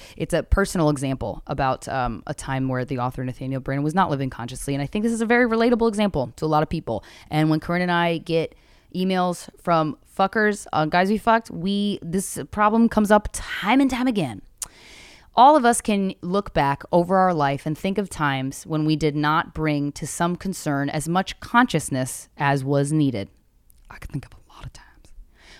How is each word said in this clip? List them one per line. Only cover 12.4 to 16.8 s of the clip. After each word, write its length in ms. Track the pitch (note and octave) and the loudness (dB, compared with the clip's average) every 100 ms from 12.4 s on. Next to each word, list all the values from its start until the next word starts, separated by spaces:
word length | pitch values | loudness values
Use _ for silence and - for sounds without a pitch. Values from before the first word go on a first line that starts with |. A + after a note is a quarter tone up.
| - | -8
problem 360 | G#3 G#3 A3+ A#3 | 0 2 4 4
comes 220 | - G#3 | 4 6
up 180 | G#3+ - | 4 4
time 480 | - - - F#3+ C4 | -10 -10 -6 2 4
and 100 | C4+ | 4
time 160 | B3 B3+ | 2 0
again. 360 | G3+ C3+ G2 - - - - - - - - - | 0 -2 -6 -14 -14 -16 -16 -20 -20 -20 -20 -2
All 220 | - C4 D4+ | 6 8 8
of 80 | |
us 160 | A#3+ A#3 | 6 2
can 340 | - G3+ F#3+ - | 0 0 0 -4
look 340 | F3 G3 G3+ | -4 -2 -2
back 300 | E3 C#3+ C#3+ | 0 2 0